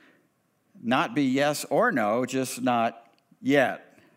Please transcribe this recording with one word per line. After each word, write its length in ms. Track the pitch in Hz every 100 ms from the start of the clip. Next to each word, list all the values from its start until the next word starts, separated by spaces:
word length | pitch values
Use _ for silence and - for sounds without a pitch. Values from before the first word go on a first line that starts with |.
| _ _ _ _ _ _ _ -
not 320 | 117 131 156
be 100 | 123
yes 400 | 135 135 143 147 -
or 200 | 143 240
no, 360 | 147 104 117 127
just 340 | 131 131 -
not 500 | 127 120 113 - - _ _ _
yet. 580 | 117 143 120 87 - - _